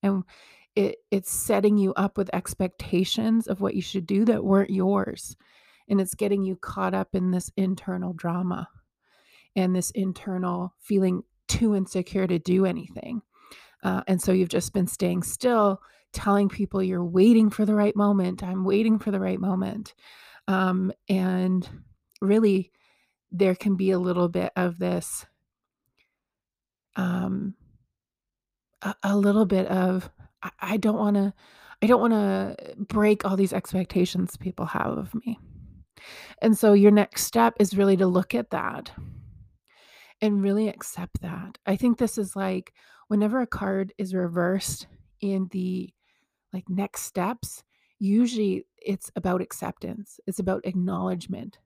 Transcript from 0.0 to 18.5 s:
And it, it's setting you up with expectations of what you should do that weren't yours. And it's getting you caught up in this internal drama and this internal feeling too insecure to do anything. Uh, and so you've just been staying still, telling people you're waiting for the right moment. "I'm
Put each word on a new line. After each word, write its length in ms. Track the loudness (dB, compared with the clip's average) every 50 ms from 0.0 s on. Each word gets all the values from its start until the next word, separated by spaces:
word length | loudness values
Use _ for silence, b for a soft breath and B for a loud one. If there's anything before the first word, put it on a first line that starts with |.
| 0
And 200 | 0 0 -2 -4 b b b b b b b b b _
it, 220 | 0 0 0 -2 -6 _ _
it's 220 | -2 -2 -2 -4
setting 460 | -6 -6 -2 0 0 4 4 4 4 4
you 160 | 4 2 2
up 220 | 0 -2 -2 _ -2
with 120 | -4 -2 -2
expectations 1120 | -6 -6 -6 -6 _ -4 -4 _ _ -8 -2 0 0 2 2 0 -2 0 2 2 0 0 -2
of 120 | -4 -2
what 160 | -2 -2 -2
you 60 | -2
should 240 | -6 -4 -6 -6 -4
do 180 | 0 2 2 4
that 180 | 4 2 2 2
weren't 260 | 4 4 4 4 2
yours. 680 | 0 0 2 2 2 0 0 -2 -6 -10 -14 -16 -18 b b b b b b b b b b b
And 100 | 0 0
it's 140 | 0 -2 -4
getting 300 | -4 -2 0 0 0 0
you 120 | -2 -4
caught 380 | -6 -8 -12 -8 -4 -4 -2 -2
up 220 | -2 -4 _ -4
in 160 | -2 0 0
this 200 | 0 -2 -4 -4 _ -2
internal 560 | 0 0 0 -4 -4 -8 -6 -6 -6 -6 -8
drama 560 | -6 -6 -4 -4 -2 -4 -4 -4 -6 -8 -12 _ -20 _ _ _ _ b b b b b b b b b b b
and 200 | 0 0 2 2
this 160 | 0 -2 -2
internal 840 | -4 -2 -2 -2 -4 -6 -8 -8 -6 -4 -4 -4 -4 -4 -6 -8 _ _
feeling 440 | -6 0 2 2 2 2 0 -2 -6 _ _ _ _ -4
too 280 | -2 2 2 2 2
insecure 520 | 2 0 -2 -2 -6 -6 -2 -2 -2 0 0
to 100 | 0 -2
do 280 | 0 2 2 2 2
anything. 560 | 2 0 -4 -10 -12 -14 -14 -12 -8 -10 -10 -10 _ B B B B B B B B B B -4
Uh, 200 | -2 -2 -2 0 0
and 140 | -2 0
so 100 | 2 2
you've 180 | 4 4 2 2
just 240 | 0 -2 -2 0 -2
been 140 | -2 -2 -2
staying 360 | -2 -2 -2 0 0 -2 -4
still, 580 | -6 -8 -2 0 2 2 4 4 2 2 0 b b b b b b _
telling 360 | -4 0 2 2 4 2 2
people 340 | 0 -2 -6 -4 -2 -2 -2
you're 200 | 0 -2 -2 -4
waiting 460 | 0 4 6 8 8 8 8 6 4
for 160 | 4 2 0
the 100 | 2 4
right 200 | 4 4 2 2
moment. 480 | 2 4 4 4 4 2 0 -2 -4 -6
"I'm 200 | -6